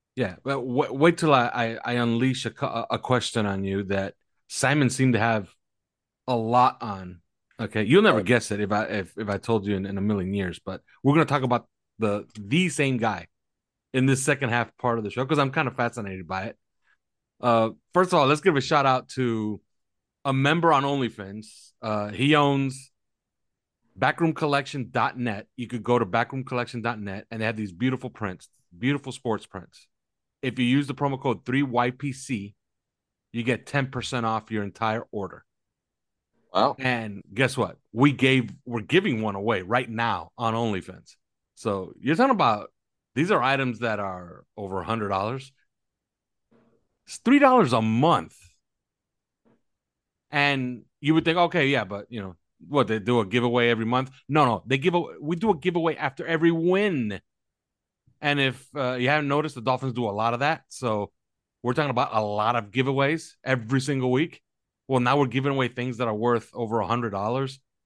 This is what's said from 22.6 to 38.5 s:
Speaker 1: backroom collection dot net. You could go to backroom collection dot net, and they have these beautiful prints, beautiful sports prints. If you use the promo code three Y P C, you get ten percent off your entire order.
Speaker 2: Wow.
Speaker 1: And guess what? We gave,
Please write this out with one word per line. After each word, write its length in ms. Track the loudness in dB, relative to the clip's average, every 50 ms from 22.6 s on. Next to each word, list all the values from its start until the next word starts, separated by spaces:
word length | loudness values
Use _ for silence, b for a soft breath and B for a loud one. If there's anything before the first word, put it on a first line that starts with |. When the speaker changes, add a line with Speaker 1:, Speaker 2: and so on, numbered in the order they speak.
| 0 -2 -4 -8 -14 -20 _ _ _ _ _ _ _ _ _ _ _ _ _ _ _ _ _ _ _ _ _
Speaker 1:
backroom 380 | -2 -2 0 0 2 0 0 0
collection 560 | 0 0 0 0 0 0 -2 -6 -8 -8 -4
dot 280 | -2 -2 -2 -2 -2 -4
net. 280 | -4 -4 -4 -6 -10 _ _
You 120 | -12 -10
could 160 | -8 -8 -4 0
go 160 | 2 2 2
to 80 | 2
backroom 380 | 2 0 0 0 -2 -4 -8 -8
collection 360 | -6 -4 -4 -4 -6 -6 -6
dot 180 | -6 -6 -6 -6
net, 280 | -8 -10 -10 -10 -12 -10
and 120 | -8 -4 -4
they 20 |
have 100 | -4 -4
these 180 | -4 -6 -8 -6
beautiful 360 | -2 -2 -2 -2 -2 -6 -10
prints, 400 | -10 -8 -8 -8 -8 -10 -16 -20 _ _ _ _ -10 -4
beautiful 340 | -2 -2 -2 -2 -4 -10 -12
sports 320 | -8 -4 -4 -4 -4 -6
prints. 420 | -10 -16 -16 -16 -16 _ -20 _ _ _ _ _ _ _ _ _ _ _ _
If 180 | -6 -6 -2 0
you 60 | 2
use 220 | 2 2 2 0
the 80 | -2 -4
promo 260 | -4 -4 -4 -2 -2
code 240 | -2 -4 -4 -4 -4
three 180 | -2 -2 0 0
Y 280 | 0 0 0 0 -2
P 200 | -2 -6 -8 -8 -8
C, 400 | -8 -8 -8 -6 -6 -8 -10 -16 _ _ _ _ _ _ _ _ _ _ _ _ _ _ _ -8
you 100 | -6 -2
get 240 | -2 -2 -2 -4
ten 220 | -4 -4 -4 -4 -4
percent 360 | -6 -8 -8 -6 -4 -4 -2
off 260 | -2 -2 -4 -4 -6
your 120 | -6 -6 -6
entire 440 | -6 -6 -4 -4 -2 -2 -4 -6 -8 -10
order. 320 | -8 -8 -10 -12 -16 -20 _ _ _ _ _ _ _ _ _ _ _ _ _ _ _ _ _ _ _ _ _ 0
Speaker 2:
Wow. 200 | 2 2 2 0 -2
Speaker 1:
And 440 | -2 -2 -2 -2 -4 -8 -10 -12 -14 -8 -2
guess 200 | 0 0 0 0
what? 220 | 0 -4 -4 -4 -10 _ _ 0
We 200 | 4 4 4 4
gave, 380 | 4 2 4 4 2 0 -2